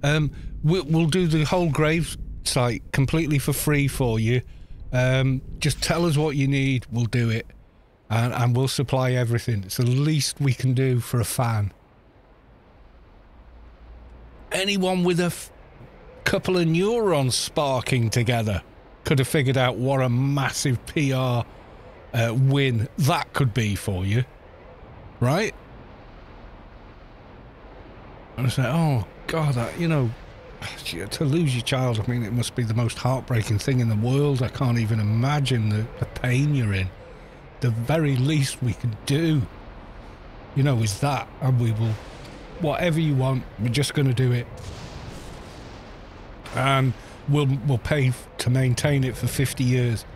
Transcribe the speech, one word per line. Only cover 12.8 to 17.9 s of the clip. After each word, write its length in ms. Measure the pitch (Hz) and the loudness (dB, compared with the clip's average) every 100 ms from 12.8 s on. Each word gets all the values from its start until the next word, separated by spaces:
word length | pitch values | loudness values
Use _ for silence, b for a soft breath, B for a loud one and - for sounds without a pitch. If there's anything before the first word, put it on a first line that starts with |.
| - - - - - - - - - - - - - - - - - | -20 -20 -20 -20 -20 -20 -20 -20 -20 -20 -20 -20 -20 -20 -20 -20 -6
Anyone 500 | 175 196 202 185 185 | -2 0 2 2 2
with 160 | 175 170 | 2 4
a 60 | |
f-, 260 | 175 - - - - - - - - - | 2 -2 -12 -18 -20 -20 -20 -20 -20 -6
couple 340 | - 202 - 185 | -2 -2 2 2
of 80 | 165 | 4
neurons 680 | 165 196 233 214 156 131 | 4 2 2 2 4 2
sparking 720 | 113 - - 143 131 - | 0 -2 0 2 0 2